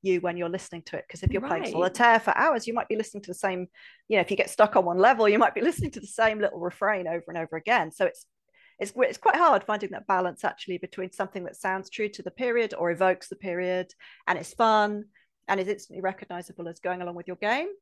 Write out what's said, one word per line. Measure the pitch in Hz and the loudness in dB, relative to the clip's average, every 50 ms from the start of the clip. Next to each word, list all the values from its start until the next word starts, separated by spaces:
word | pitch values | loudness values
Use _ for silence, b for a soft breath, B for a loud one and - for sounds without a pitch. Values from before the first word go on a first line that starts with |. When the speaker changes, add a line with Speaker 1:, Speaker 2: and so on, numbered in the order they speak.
Speaker 1:
you | - 190 185 175 | -2 0 0 0
when | 180 175 175 | 0 -2 -4
you're | 175 175 | -4 -4
listening | 170 180 180 - - 190 165 - | -4 -6 -6 -8 -10 -16 -16 -14
to | - - | -10 -10
it. | - - - | -10 -10 -10
'Cause | - 165 - | -8 -2 -2
if | - - | 0 0
you're | 190 | 0
playing | 254 - 175 156 - | -2 -2 -4 -2 -4
Speaker 2:
Right. | - - | -4 -2
Speaker 1:
solitaire | 165 180 185 185 - 240 233 226 220 | 0 0 0 2 4 6 6 6 6
for | - 196 - | 4 2 2
hours, | - 269 320 277 226 - | 2 2 2 2 0 -2
you | 233 226 | -4 -4
might | 240 - | -4 -2
be | - 220 | -2 -2
listening | 214 220 - - 202 202 | -4 -4 -6 -8 -14 -12
to | 185 | -12
the | 180 - - | -8 -4 -4
same, | 190 185 180 185 - B B B B B B B | -4 -2 -4 -8 -10 B B B B B B B
you | - 214 | 0 2
know, | 208 | 2
if | 254 - | 2 2
you | 196 | -2
get | - - - | -4 -6 -2
stuck | - - 214 208 - | 4 4 4 6 6
on | 196 180 | 4 2
one | 175 175 | 2 4
level, | 185 202 247 262 220 220 | 6 6 6 6 6 4
you | 208 208 | 4 6
might | 214 226 160 - | 6 4 4 2
be | - | 0
listening | 233 339 - - - 285 | 0 0 0 -2 -4 -6
to | - 220 | -6 -10
the | 196 | -14
same | - - - 226 220 214 214 | -8 -2 2 2 2 2 0
little | 208 - - 170 | -2 -2 -2 -4
refrain | 175 180 - - 202 208 214 185 175 160 | -6 -6 -4 -2 0 0 0 0 -2 -4
over | 170 170 165 | -6 -6 -6
and | - 165 | -8 -8
over | 170 160 - 160 | -8 -6 -6 -6
again. | 160 160 214 240 220 160 160 | -6 0 2 2 2 0 -2
So | - - 285 | -2 0 0
it's, | 170 - - - _ _ _ _ b b b b b b b | 0 -2 -4 -20 _ _ _ _ b b b b b b b
it's, | 202 202 - | -8 -4 0
it's | 240 - - - | 0 0 0 0
quite | - - 427 - | 0 2 2 4
hard | 330 349 311 220 190 - | 6 6 6 6 4 2
finding | - 214 196 208 185 | 0 -4 -4 -4 -6
that | - - - | -10 -8 -2
balance | - 190 185 185 180 - - - | 0 0 2 0 -2 -2 -4 -4
actually | 170 - - - 196 180 | -4 -4 -6 -10 -8 -8
between | 175 185 - - 202 185 185 | -8 -8 -10 -10 -8 -10 -8
something | - - - 208 - 190 180 | -6 -6 -6 -6 -6 -10 -10
that | - - | -10 -10
sounds | - - 190 190 190 190 - | -6 -4 -4 -4 -4 -6 -8
true | - - 214 | -8 -6 -6
to | 208 208 - - | -6 -6 -8 -12
the | 180 | -12
period | - - 254 247 233 240 226 202 - | -8 -4 -2 0 0 0 0 -2 -2
or | - 175 170 | -2 -2 -2
evokes | 170 170 190 185 180 185 - | 0 2 2 2 2 0 -4
the | - 190 | -16 -16
period | - - 185 175 180 185 180 185 180 185 - - B B B B B B | -12 -8 -6 -6 -4 -4 -2 -2 -4 -4 -8 -12 B B B B B B
and | - 180 - | -4 -2 -4
it's | 165 - - | -4 -6 -2
fun | - 226 220 220 214 208 208 208 208 208 _ b b b b _ _ _ - | 2 4 4 6 4 4 2 -2 -6 -10 _ b b b b _ _ _ -2
and | 196 196 | -2 -2
is | 180 | 0
instantly | 202 202 202 - - - 185 | -2 -4 -6 -8 -16 -10 -6
recognizable | 185 185 190 - - - 180 175 175 - - - 170 170 | -4 -4 -4 -6 -12 -12 -12 -12 -12 -14 -14 -12 -12 -12
as | 170 - | -10 -8
going | - 180 180 180 | -6 -6 -4 -4
along | 180 175 175 | -6 -10 -10
with | 175 170 | -10 -10
your | 185 180 | -12 -8
game, | - 208 208 240 285 339 403 392 - | -4 -2 -2 -2 -2 -4 -6 -10 -14